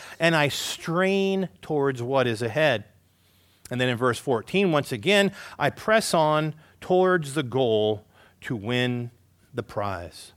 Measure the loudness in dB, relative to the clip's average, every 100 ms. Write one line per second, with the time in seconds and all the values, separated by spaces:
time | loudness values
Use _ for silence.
0 | -18 -2 2 2 2 -2 -6 -8 -4 0
1 | 2 2 0 0 -4 -8 -4 0 0 -2
2 | 0 2 2 0 -2 0 2 0 -4 _
3 | _ _ _ _ _ _ -8 -2 0 2
4 | 0 0 0 -2 0 0 2 2 0 -2
5 | 2 4 4 0 -12 -4 -4 -2 0 2
6 | 2 2 2 2 0 -6 -16 _ 0 2
7 | 4 2 0 -4 -2 0 2 2 2 -2
8 | -6 _ -20 _ -8 -6 -2 0 0 -2
9 | -6 -14 _ _ _ -10 -8 -6 -6 -6
10 | -10 -16 -20